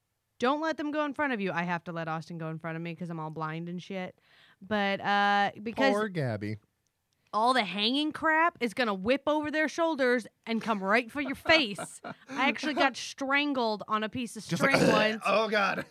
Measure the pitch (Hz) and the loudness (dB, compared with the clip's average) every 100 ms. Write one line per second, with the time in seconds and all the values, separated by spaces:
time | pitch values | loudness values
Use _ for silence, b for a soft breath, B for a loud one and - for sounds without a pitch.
0 | _ _ _ - 240 294 320 311 302 302 | _ _ _ -2 0 2 0 -2 -2 -2
1 | 294 269 294 240 196 165 175 175 - 165 | -2 -2 -2 0 -2 -2 -2 -2 -4 -6
2 | 160 160 156 170 160 160 165 160 170 165 | -4 -6 -6 -8 -6 -6 -6 -6 -6 -8
3 | 175 170 156 156 156 160 170 175 - 190 | -8 -6 -8 -6 -6 -4 -6 -8 -8 -8
4 | 185 - b b b b 190 214 202 196 | -8 -10 b b b b -4 0 2 0
5 | 185 202 202 202 202 - 214 226 269 202 | 2 4 4 4 2 -2 -6 2 2 4
6 | 214 175 131 107 104 107 _ _ _ _ | 0 -2 -2 -2 -4 -8 _ _ _ _
7 | _ _ _ 208 233 254 208 185 214 269 | _ _ _ 2 4 4 0 0 0 0
8 | 302 - 311 311 330 339 240 185 240 196 | -2 -2 2 4 4 2 -4 -2 -2 0
9 | 190 277 - 302 302 302 311 - 330 302 | 0 0 2 0 0 0 0 2 0 2
10 | 254 247 208 - - 226 208 220 190 220 | 2 2 -2 -10 -4 -2 0 -2 2 2
11 | 233 262 277 269 320 320 247 202 - - | 2 -4 -6 -2 4 4 4 -2 -8 -10
12 | - - - 262 269 214 294 277 277 240 | -14 -14 -10 0 0 0 -2 2 2 2
13 | - - 269 277 294 262 226 214 190 214 | -8 -6 0 0 2 0 0 -2 -2 -2
14 | 214 247 240 - - 175 180 175 - - | -2 -4 -8 -8 -6 0 2 4 6 6
15 | 214 220 - 202 220 208 196 180 180 | 4 0 0 2 2 2 2 0 -6